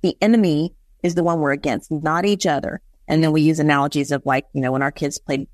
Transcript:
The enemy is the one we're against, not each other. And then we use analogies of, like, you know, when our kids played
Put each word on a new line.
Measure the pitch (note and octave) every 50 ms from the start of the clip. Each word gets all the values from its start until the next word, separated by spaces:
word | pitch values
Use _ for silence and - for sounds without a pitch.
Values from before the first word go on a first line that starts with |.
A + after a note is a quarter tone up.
| -
The | F#3 - _
enemy | - G#3+ A#3 A#3 G#3 F3 D3+ D3 D#3 F3 - _ _ _ _ _ -
is | F3 E3+
the | E3+ E3
one | E3+ E3+ E3
we're | D3+ C#3+ C#3
against, | C#3+ - D3 B2 - - -
not | D#3+ D3+ D3+ D#3 D#3 E3+ F3+
each | G3+ G#3 G3+ -
other. | F3+ D3 C#3 - - - - _ - _ _ _ -
And | D3+ D#3+ D#3+
then | D#3+ D3+
we | D#3 D3+
use | D#3 D#3+ D#3+
analogies | D3+ D3+ D3 C#3+ C#3 D3 - D3 C#3+ - C#3+
of, | C#3 -
like, | C#3 C3+ C3+ - _ _
you | C#3+
know, | C3 B2+ C3
when | C3+ C#3
our | C#3 -
kids | - D#3 C#3+ C#3 -
played | _ - C#3+ C3+ C#3 -